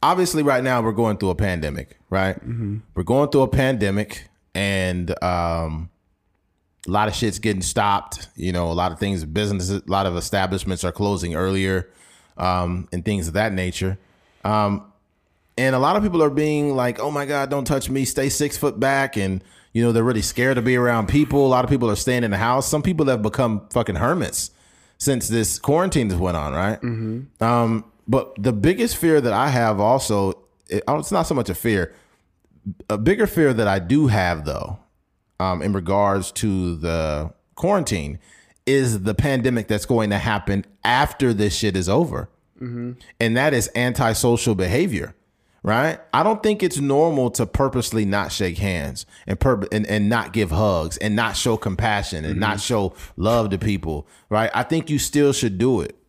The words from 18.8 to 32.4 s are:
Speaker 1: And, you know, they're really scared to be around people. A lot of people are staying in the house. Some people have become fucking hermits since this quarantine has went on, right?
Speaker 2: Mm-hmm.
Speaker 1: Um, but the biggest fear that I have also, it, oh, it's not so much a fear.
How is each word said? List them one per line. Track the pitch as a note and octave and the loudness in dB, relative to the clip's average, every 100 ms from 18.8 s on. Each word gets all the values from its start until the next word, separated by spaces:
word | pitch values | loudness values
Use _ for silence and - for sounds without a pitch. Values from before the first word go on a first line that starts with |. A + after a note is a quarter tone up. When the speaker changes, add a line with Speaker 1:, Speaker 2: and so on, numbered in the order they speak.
| C3+ C#3 C3+ A2 | 0 2 0 -2
Speaker 1:
And, | G2 F#2+ - - _ | -2 -2 -6 -20 _
you | A2+ | 0
know, | A#2+ | 2
they're | A2+ | 4
really | A2+ A2+ | 2 2
scared | G2+ - B2+ B2+ | -2 0 0 2
to | |
be | A#2 B2+ | 2 2
around | B2 A#2 G2 | 2 2 2
people. | C3 D3 C#3 C#3 | 2 2 4 4
A | |
lot | B2+ | 4
of | B2 | 2
people | C#3 A#2 | 2 2
are | G#2 | 0
staying | - B2+ | 0 0
in | A#2 | 0
the | G2 | 0
house. | A#2 B2+ C3 | 0 0 0
Some | D#3 | 0
people | D3 E3+ C#3+ | 0 0 2
have | B2 | 2
become | G#2+ - B2 G#2 - | 0 0 0 0 -4
fucking | - A2+ F2 | -2 -2 0
hermits | A#2+ F3 G#2+ - - _ _ _ _ _ | 0 0 -2 -6 -8 _ _ _ _ _
since | - C3 - | -2 0 0
this | A#2 G#2+ - | 0 0 -2
quarantine | - D3+ F#3+ D3+ A2+ | 0 2 2 0 0
has | F#2 | 0
went | F#2 E2 | 0 -2
on, | D2 | -4
right? | C#2+ F#2+ A2 | -2 -2 -2
Speaker 2:
Mm-hmm. | A#2+ A2+ A2 A2+ C#3 _ | -4 -4 -6 -6 -10 _
Speaker 1:
Um, | A2+ A#2+ A#2 A2 - _ - | 0 2 2 0 -4 _ 0
but | B2+ - - | 0 0 -4
the | G#2 | -2
biggest | A2 B2 G3 A#3 - | 2 2 2 0 0
fear | E3 D3+ | 4 4
that | A#2+ | 4
I | G2+ C#3 | 2 2
have | B2+ A2+ G#2 | 2 2 2
also, | G#2 C3+ - G#2 G2 - _ _ _ | 4 2 2 0 0 -4 _ _ _
it, | F#2+ - | -4 -2
oh, | D3 | -2
it's | - | 0
not | G3 | -2
so | E3 C#3+ | 0 0
much | A2+ | -2
a | F2+ | -2
fear. | A#2 G#2 E2+ - _ _ _ _ | 0 0 0 -8 _ _ _ _